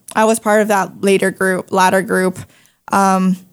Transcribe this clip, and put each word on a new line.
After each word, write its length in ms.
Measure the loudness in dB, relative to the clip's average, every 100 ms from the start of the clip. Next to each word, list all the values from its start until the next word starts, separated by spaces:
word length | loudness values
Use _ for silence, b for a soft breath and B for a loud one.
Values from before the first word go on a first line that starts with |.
| -8 0
I 100 | 0
was 140 | 0
part 220 | 0 0
of 80 | 2
that 320 | 0 -4 -4
later 280 | 0 2 0
group, 420 | -2 -2 -2 -2
latter 300 | 0 2 2
group. 380 | 0 -2 -2 -4 -12 b b b -4
Um, 460 | 0 2 2 0 -2 -8